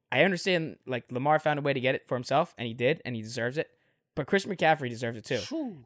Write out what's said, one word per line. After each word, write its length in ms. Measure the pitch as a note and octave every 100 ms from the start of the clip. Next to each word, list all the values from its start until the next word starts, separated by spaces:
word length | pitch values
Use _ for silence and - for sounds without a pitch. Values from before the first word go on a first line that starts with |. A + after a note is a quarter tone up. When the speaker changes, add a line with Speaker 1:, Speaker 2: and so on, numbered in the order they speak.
| _
Speaker 1:
I 120 | B2+
understand, 540 | F3 F3 F#3+ F3+ D#3 E2+ -
like, 200 | B2 -
Lamar 280 | B2 C#3+ D#3
found 200 | D3+ D3
a 20 |
way 120 | C#3+
to 60 | C3+
get 160 | B2 C#3
it 120 | -
for 80 | B2
himself, 380 | B2 C#3 E3+ -
and 100 | A#2+
he 60 |
did, 280 | A2+ A#2+ D#3+ -
and 100 | A#2+
he 60 |
deserves 360 | A2 B2 A#2 C#3+
it. 120 | - _ _ _ _ -
But 120 | C#3
Christian 280 | G3 G3+ F3+
McCaffrey 340 | E3 D3+ B2
deserves 280 | A2+ A#2 A#2
it, 80 | -
too. 120 | B2
Speaker 2:
Phew. 480 | - D#4+ C4+ D#3+